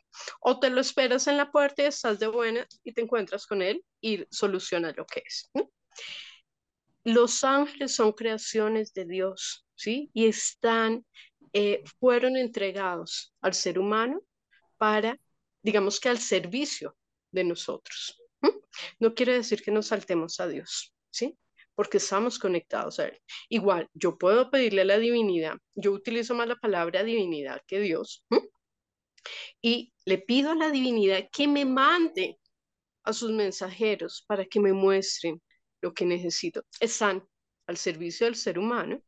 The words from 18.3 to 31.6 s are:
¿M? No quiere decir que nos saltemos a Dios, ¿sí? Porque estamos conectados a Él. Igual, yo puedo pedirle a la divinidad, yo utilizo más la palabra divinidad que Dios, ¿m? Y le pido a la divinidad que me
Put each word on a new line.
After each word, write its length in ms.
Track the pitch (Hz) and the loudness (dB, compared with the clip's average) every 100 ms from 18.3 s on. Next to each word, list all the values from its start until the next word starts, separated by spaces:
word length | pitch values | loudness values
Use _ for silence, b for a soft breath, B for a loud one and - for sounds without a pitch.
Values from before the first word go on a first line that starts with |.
| _ | _
¿M? 100 | - - _ B B B | 2 2 _ B B B
No 140 | 226 | 0
quiere 200 | 226 247 | 2 2
decir 280 | 247 233 208 | 2 0 -4
que 80 | - | 0
nos 180 | 214 214 | -2 0
saltemos 520 | 208 - 175 165 - | -4 -2 -2 -2 -6
a 80 | 180 | -6
Dios, 460 | 160 - - - _ _ | -6 -8 -10 -10 _ _
¿sí? 260 | - 254 - _ _ b | -6 -6 -6 _ _ b
Porque 240 | - 208 208 | -4 0 0
estamos 400 | - 196 233 - | 0 0 0 -2
conectados 600 | 196 175 - - - - | -2 -2 -2 -6 -6 -6
a 100 | 156 | -6
Él. 120 | - _ B B | -8 _ B B
Igual, 400 | 226 196 175 156 | 0 2 2 -2
yo 240 | - 180 160 | -2 -2 2
puedo 340 | 175 220 254 | 4 4 4
pedirle 320 | 269 240 196 | 2 2 4
a 40 | 190 | 4
la 120 | 202 | 4
divinidad, 580 | 233 240 214 175 160 - _ | 4 2 2 0 -2 -6 _
yo 180 | - 202 | -2 0
utilizo 420 | 196 220 226 233 | 0 -2 -4 -2
más 140 | 240 233 | -2 -2
la 80 | 233 | -2
palabra 480 | 226 185 170 180 | 0 0 0 0
divinidad 560 | 220 233 185 156 135 127 - | 0 0 0 -2 -6 -10 -6
que 140 | 190 | -4
Dios, 440 | 208 160 - - _ | -2 -2 -4 -12 _
¿m? 100 | 233 415 _ _ _ _ _ _ _ - B B - | 0 0 _ _ _ _ _ _ _ -16 B B -4
Y 320 | 233 233 240 _ | 0 0 -4 _
le 140 | - 185 | -2 -2
pido 340 | - 240 285 | 2 2 2
a 20 | |
la 160 | 320 311 | 0 0
divinidad 580 | 277 254 233 196 190 208 | 0 0 2 2 2 -2
que 180 | - 285 | 0 2
me 160 | 285 | 2